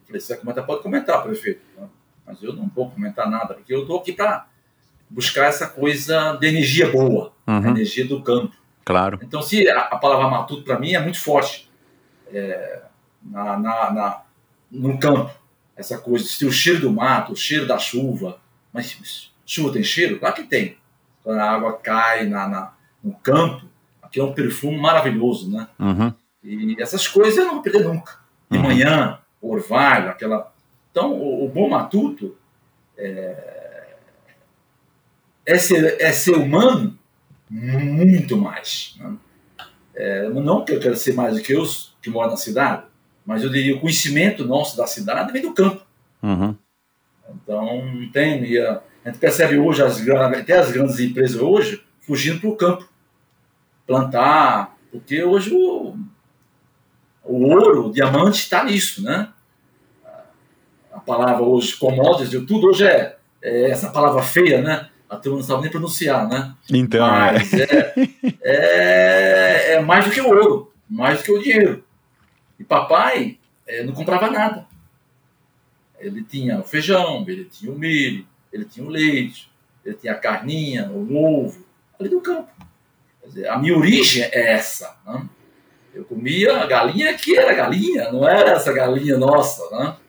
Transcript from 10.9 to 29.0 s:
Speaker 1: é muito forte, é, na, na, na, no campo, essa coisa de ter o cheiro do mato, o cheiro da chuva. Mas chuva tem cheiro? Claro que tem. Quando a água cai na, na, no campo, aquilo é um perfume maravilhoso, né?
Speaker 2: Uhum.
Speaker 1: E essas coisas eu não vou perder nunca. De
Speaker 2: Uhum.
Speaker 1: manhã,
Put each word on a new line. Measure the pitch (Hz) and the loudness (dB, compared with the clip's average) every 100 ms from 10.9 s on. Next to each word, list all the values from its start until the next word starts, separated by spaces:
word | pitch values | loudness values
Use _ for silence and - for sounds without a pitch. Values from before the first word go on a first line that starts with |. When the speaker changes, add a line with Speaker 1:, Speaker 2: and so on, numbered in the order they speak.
Speaker 1:
é | 180 | -2
muito | 160 180 | -2 -6
forte, | 156 143 - - _ _ _ _ _ _ - | 0 0 0 -8 _ _ _ _ _ _ -12
é, | 101 98 92 92 - - _ _ _ | -10 -8 -8 -10 -14 -18 _ _ _
na, | - 101 104 104 | -16 -10 -6 -4
na, | 110 113 120 | -4 -2 -2
na, | 107 101 - - _ _ _ _ | -2 -4 -8 -16 _ _ _ _
no | 127 131 131 | -6 -4 0
campo, | 147 131 - - _ _ _ - | 2 2 0 -10 _ _ _ -18
essa | - 117 | -12 -10
coisa | 120 117 101 | -4 -4 -2
de | - | -4
ter | 139 | -2
o | |
cheiro | - 175 170 | 0 2 2
do | 131 | 0
mato, | 107 127 - - | 0 0 0 -2
o | - | -8
cheiro | - 151 127 | -4 -4 -2
da | 123 | -4
chuva. | - 123 135 101 92 - _ _ _ | -4 -4 -4 -6 -8 -14 _ _ _
Mas | 120 120 - - - - _ - | -12 -12 -14 -16 -16 -18 _ -10
chuva | - 143 | -4 -4
tem | 143 | -2
cheiro? | - 165 120 98 | -2 0 -2 -2
Claro | - - | -4 -4
que | |
tem. | - 147 - - _ _ _ _ | -4 -2 -4 -10 _ _ _ _
Quando | 113 110 | -6 -2
a | 107 | 0
água | 110 113 | -2 -4
cai | - 110 113 113 113 104 | -6 -4 0 2 0 -2
na, | 101 98 | -4 -6
na, | 98 - _ _ _ | -8 -10 _ _ _
no | 104 | -12
campo, | - - 151 170 - - _ _ _ | -8 -2 0 0 -4 -18 _ _ _
aquilo | - 135 135 | -10 -6 -6
é | |
um | |
perfume | - 120 - 147 151 | -4 -6 -4 -6 -2
maravilhoso, | 156 160 135 110 123 107 92 | 2 2 2 0 -2 -2 -6
né? | 107 - - | -10 -10 -6
Speaker 2:
Uhum. | 101 92 117 113 _ _ | -2 0 -2 -4 _ _
Speaker 1:
E | 104 107 110 113 | -14 -8 -6 -6
essas | 160 190 - | -6 -4 0
coisas | 190 214 214 | 4 4 4
eu | 359 | 0
não | 294 | -2
vou | |
perder | 190 208 | 0 2
nunca. | 170 165 - - _ _ - | 2 -2 -8 -20 _ _ -4
De | 131 | 0
Speaker 2:
Uhum. | |
Speaker 1:
manhã, | 135 123 143 156 | 2 4 4 2